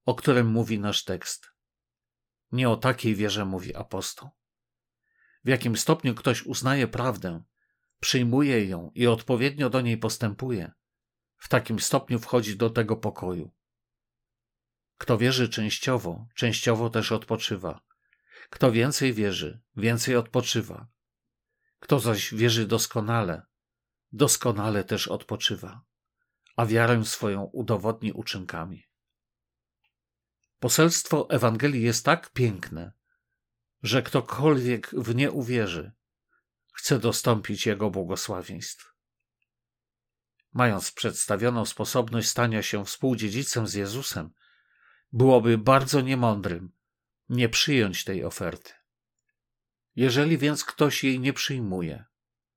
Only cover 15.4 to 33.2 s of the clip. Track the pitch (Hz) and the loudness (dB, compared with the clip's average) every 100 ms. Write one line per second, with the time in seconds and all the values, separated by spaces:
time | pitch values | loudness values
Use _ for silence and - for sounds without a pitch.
15.4 | 117 - 107 - - 123 92 82 113 - | 0 0 -4 -2 -2 -2 -2 -8 -12 -2
16.4 | 120 107 - 113 117 113 104 110 - 113 | -2 0 0 0 0 -2 0 -2 -2 -4
17.4 | - 98 87 78 _ _ _ _ _ - | -4 -6 -6 -10 _ _ _ _ _ -20
18.4 | - - 131 113 123 147 135 107 101 87 | -20 0 2 4 2 2 0 0 -2 -2
19.4 | 78 113 _ - 110 117 117 123 117 127 | -6 -10 _ -4 0 0 2 0 2 0
20.4 | 120 117 98 95 117 _ _ _ _ _ | 0 -2 -4 -8 -20 _ _ _ _ _
21.4 | _ _ _ _ - 139 117 104 - 113 | _ _ _ _ 0 0 2 0 -2 2
22.4 | 120 113 104 113 - 120 107 117 98 82 | 2 2 2 0 -2 -4 -2 0 -2 -4
23.4 | - _ _ _ _ _ _ 127 143 - | -10 _ _ _ _ _ _ 0 2 4
24.4 | 123 107 107 104 92 104 - 101 - 110 | 0 0 0 0 0 -2 -2 -6 -6 -4
25.4 | - 92 90 - - _ _ _ _ _ | -4 -4 -10 -18 -20 _ _ _ _ _
26.4 | _ - 117 110 117 120 107 - 110 98 | _ -4 2 4 4 4 2 -2 -2 -2
27.4 | 98 - 113 107 107 113 110 - 110 101 | -6 -6 -2 -2 -2 -4 -6 -6 -8 -10
28.4 | 90 82 82 90 - _ _ _ _ _ | -10 -10 -10 -12 -18 _ _ _ _ _
29.4 | _ _ _ _ _ _ _ _ _ _ | _ _ _ _ _ _ _ _ _ _
30.4 | _ _ - - 165 165 - 151 - 143 | _ _ 0 4 4 4 0 -2 0 2
31.4 | 120 113 147 135 117 113 - 262 - - | 2 2 0 2 0 2 2 0 0 -2
32.4 | 123 95 - 80 90 - _ _ | 0 -2 -8 -12 -12 -16 _ _